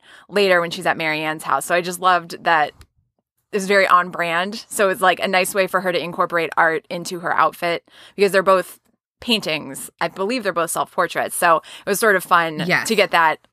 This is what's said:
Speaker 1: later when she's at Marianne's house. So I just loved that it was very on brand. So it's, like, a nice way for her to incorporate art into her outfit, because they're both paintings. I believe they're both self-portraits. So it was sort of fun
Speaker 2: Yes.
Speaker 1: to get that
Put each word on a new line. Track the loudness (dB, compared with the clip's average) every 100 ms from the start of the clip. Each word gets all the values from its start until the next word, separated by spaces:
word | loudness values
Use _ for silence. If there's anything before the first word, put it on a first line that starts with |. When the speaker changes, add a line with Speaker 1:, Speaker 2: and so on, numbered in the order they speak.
| _ -20 -6
Speaker 1:
later | 0 4 4
when | 2
she's | -2 -2
at | -2
Marianne's | -2 -2 -2 -4
house. | -2 -2 0
So | -2
I |
just | -2 0
loved | 2 2 0 -4 2
that | 2 2 -4 -20 _ _ _ _ _ _
it | -6
was | 0
very | 2 4
on | 4 2
brand. | -4 -4 -2 -4 -8 -6
So | 0 0
it's, | 2
like, | 2 2
a | 0
nice | 0 0 0
way | 0
for | -2
her | -2
to | -2
incorporate | -4 -4 -2 -2 -2 2
art | 2 0 -6
into | -10 -8 -8
her | -2
outfit, | 0 0 0 -4 -4 -8 -20 -12 0
because | 2
they're | 4
both | 4 2 0 -10 _ _ _ _
paintings. | -4 -2 -2 -6 -8 -14 -14 -6
I | -6
believe | -4 -4 -4
they're | -4
both | -4 -4
self-portraits. | -4 -4 -4 -4 -2 -6 0
So | 2 2 0 -10 -4
it |
was | 0
sort | 2 2
of |
fun | 2 2 2 -4 -2
Speaker 2:
Yes. | -2 0
Speaker 1:
to | 0
get | 2
that | 4 2 0 _